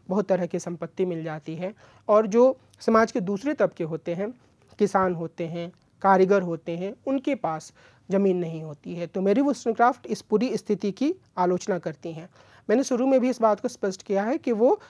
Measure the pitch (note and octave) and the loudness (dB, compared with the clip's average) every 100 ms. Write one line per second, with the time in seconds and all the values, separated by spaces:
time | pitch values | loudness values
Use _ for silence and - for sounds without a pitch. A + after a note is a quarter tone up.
0 | - F#3 F#3+ F#3 F3+ F3+ F3 F3 E3 - | -6 -2 0 0 0 -6 -8 -10 -10 -4
1 | F#3 E3+ D#3+ D#3 - D#3+ F3+ A3 - _ | -4 -4 -8 -10 -10 -8 -10 -10 -20 _
2 | - G#3+ A3 A3 B3+ B3+ _ _ - A3 | 2 4 4 4 4 4 _ _ 2 4
3 | A3+ C4 F#3 G3+ C4+ D4+ G3 - D#3+ D#3+ | 4 0 -4 -4 -4 0 -2 -2 -8 -8
4 | - E3+ G#3 B3 _ _ _ - G#3 G3 | -6 -6 -6 -8 _ _ _ -2 0 0
5 | F#3 E3+ E3 - E3 E3+ E3+ - _ _ | 0 -2 -8 -8 -10 -8 -12 -14 _ _
6 | G3 F#3+ F#3 G3+ F3+ E3 - E3+ F#3+ A#3 | 4 4 6 4 0 -6 -8 -8 -8 -8
7 | - C4+ C4+ C4+ D#3+ D#3+ - _ - _ | -4 -4 -2 -4 -4 -6 -10 _ -20 _
8 | - F#3+ G3 F3+ E3 D#3+ D#3+ D3 - E3+ | -4 0 2 2 -2 -8 -12 -14 -12 -10
9 | E3+ - F#3+ G#3 C#4+ C4 A#3+ A3+ A#3+ C4 | -8 -2 0 2 2 0 -2 2 2 2
10 | - A3 - G#3 B3+ A3 - G3+ G#3 F#3+ | -6 -8 -2 0 0 -2 -4 -4 -2 -2
11 | C#4 F#4 _ - F3+ F3+ - F3+ E3 D3+ | -2 -4 _ -2 0 0 -2 -4 -4 -10
12 | E3+ D3+ E3+ _ - - - A3 C#4 B3 | -12 -14 -16 _ -20 -12 0 0 2 0
13 | C4 C4+ B3 A#3+ A3 G#3 B3 - G3+ F#3 | 4 4 2 2 2 2 -4 -4 -6 -6
14 | - G3 G#3 D#4 - A3 A#3+ G#4 - | -4 -2 -2 -4 -2 2 4 2 -2